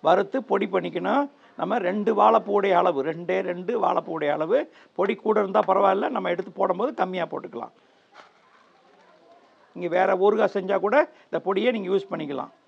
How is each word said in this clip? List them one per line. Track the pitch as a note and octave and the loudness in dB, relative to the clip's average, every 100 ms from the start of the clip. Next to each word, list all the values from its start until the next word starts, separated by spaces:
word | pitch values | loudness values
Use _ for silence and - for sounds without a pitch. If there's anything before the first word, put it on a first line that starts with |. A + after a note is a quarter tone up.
| D3 | 4
வறுத்து | F#3 G3 C4+ G#3+ | 2 2 -4 -2
பொடி | G3 G3+ | -2 0
பண்ணிக்கணும். | F#3 F3 E3 F3+ A#3+ C#4+ _ - - | -2 -2 -4 0 0 0 _ -20 -8
நம்ம | F3+ A3+ F3+ | -2 -2 -2
ரெண்டு | G#3 G#3 G#3 | -2 0 4
வாழைப்பூடைய | G#3 A3 F3+ G3+ G3+ F3 | 6 6 2 0 2 4
அளவு, | F3 D3 C#3 | 2 0 -2
ரெண்டே | D#3+ F3 F#3 F#3 | -6 -4 -4 -4
ரெண்டு | F3 F3+ A#3 | -6 -4 -2
வாழைப்பூடைய | F#3+ F#3 - D#3+ D3 D3+ | 0 0 -2 -4 -2 -2
அளவு. | D#3 B3 - - - - | 0 0 -2 -12 -20 -4
பொடி | G3+ A3 | -2 -2
கூட | - G#3+ | 0 0
இருந்தா | G3 G3 G3+ | 2 0 2
பரவாயில்ல, | F#3+ G3+ F#3+ D4 A#3+ | 4 4 2 0 -2
நம்ம | F#3 | -4
எடுத்து | F3 F#3+ F3+ | -4 -6 -2
போடும்போது | F#3+ F3+ A#3+ B3 | -2 0 -2 -2
கம்மியா | F#3 F#3 D#3+ | -4 -2 -6
போட்டுக்கலாம். | D3 - - - _ _ _ _ - - _ _ _ _ _ _ _ _ _ _ - _ _ _ - | -6 -10 -12 -12 _ _ _ _ -20 -20 _ _ _ _ _ _ _ _ _ _ -20 _ _ _ -8
நீங்க | F3+ F3 | -2 2
வேற | F#3+ F#3 G3 | 2 4 4
ஊறுகாய் | G#3+ G#3 G3+ | 4 0 0
செஞ்சா | F#3+ G3 F#3 | -2 0 2
கூட | C4 D#4+ - - | 2 2 -4 -6
இந்த | - F3 | -6 -2
பொடியை | G3 A3+ A3+ | 0 0 -2
நீங்க | F#3 | 0
யூஸ் | G3 G3 | -2 -2
பண்ணிக்கலாம். | F3 D3+ C#3 - - | -8 -6 -8 -8 -14